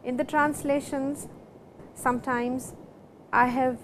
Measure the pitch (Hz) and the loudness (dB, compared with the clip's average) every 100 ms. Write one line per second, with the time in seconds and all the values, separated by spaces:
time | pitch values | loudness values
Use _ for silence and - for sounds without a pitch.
0 | - 254 294 302 294 294 285 285 277 277 | -6 -2 0 2 2 2 0 0 0 -4
1 | 269 285 - - - - - - - - | -4 -4 -10 -16 -20 -20 -20 -20 -20 -4
2 | 262 247 262 247 240 254 - - - - | 0 0 0 -2 0 -4 -6 -16 -20 -20
3 | - - - - 247 247 262 240 | -20 -20 0 4 4 4 2 0